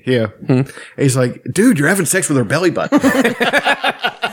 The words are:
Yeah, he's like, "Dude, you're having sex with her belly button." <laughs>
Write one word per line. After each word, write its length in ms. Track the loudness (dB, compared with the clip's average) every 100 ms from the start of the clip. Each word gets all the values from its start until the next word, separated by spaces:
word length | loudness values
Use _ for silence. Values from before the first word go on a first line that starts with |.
Yeah, 240 | -2 0 0 -4 0 0 0 -6 -14 -2
he's 200 | 0 2
like, 260 | 0 -2 -6
"Dude, 280 | 2 2 4
you're 100 | 2
having 180 | 0 0
sex 220 | -2 0
with 80 | 0
her 60 |
belly 260 | 0 0 0
button." 280 | 0 0 2
<laughs> 80 | 2 2 0 0 -2 0 0 -2 -2 -4 -6 -6 -8